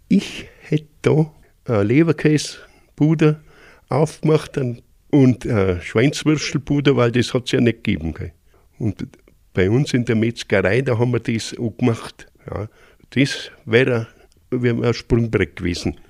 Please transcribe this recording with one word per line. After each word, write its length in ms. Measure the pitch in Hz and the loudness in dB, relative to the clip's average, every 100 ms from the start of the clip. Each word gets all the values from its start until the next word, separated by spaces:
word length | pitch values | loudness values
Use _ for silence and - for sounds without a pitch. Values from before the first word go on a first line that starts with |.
| - | 0
ich 380 | 196 - - - - | 0 0 -14 -18 -18
hätte 260 | - 151 - _ | -4 -4 -4 _
da 300 | 123 147 156 - _ _ - | 2 2 0 -6 _ _ -4
eine 180 | 107 | 0
Leberkäsebude 1600 | 104 139 165 156 156 151 - - - _ _ - 151 156 151 151 - - - - - | 2 2 2 2 2 0 -2 -14 -20 _ _ 0 0 4 2 0 -8 -20 -20 -20 -4
aufgemacht 680 | 127 160 - 156 156 - 147 | -2 -2 -2 0 0 0 -6
und, 240 | 123 117 _ _ - | -6 -8 _ _ 0
und 380 | 147 131 113 110 | 4 4 4 -2
eine 340 | 107 95 87 | 0 0 0
Schweinswürstelbude, 1120 | - 110 139 - 151 156 - 143 - 143 143 123 | -2 0 0 2 0 0 -2 -6 -2 0 2 2
weil 160 | 120 | 2
das 220 | 120 113 | 2 0
hat's 180 | 127 - | -2 -2
ja 100 | 139 | 2
nicht 220 | 120 - | 2 0
gegeben, 300 | 110 95 80 | -4 -4 -4
gell. 180 | 76 90 _ _ _ _ - | -8 -12 _ _ _ _ -6
Und 300 | 113 - - - _ _ _ | -6 -6 -12 -14 _ _ _
bei 160 | 101 92 | 0 2
uns 240 | 123 143 | 2 0
in 120 | 127 117 | -2 0
der 100 | 110 | 0
Metzgerei, 680 | 117 117 - 101 92 117 | 0 -4 -2 0 2 0
da 180 | 131 113 | 0 0
haben 120 | 123 | 0
wir 80 | 120 | -2
das 380 | - 113 - - | -2 -6 -6 -8
auch 180 | 117 - | -8 0
gemacht, 500 | 120 113 - - - _ - | 0 0 -8 -18 -20 _ -12
ja. 180 | - 107 _ _ _ _ | -10 -10 _ _ _ _
Das 380 | 123 139 - - - 120 | 0 0 -2 -12 -16 0
wäre, 420 | 113 131 117 113 _ _ _ - | 2 2 -2 -4 _ _ _ -8
wär 220 | 127 120 | -2 -2
ein 200 | 117 120 | 0 -2
Sprungbrett 640 | 113 - 117 113 110 92 - | -4 0 0 2 0 -2 -2
gewesen. 440 | 87 87 92 - | -6 -4 -6 -6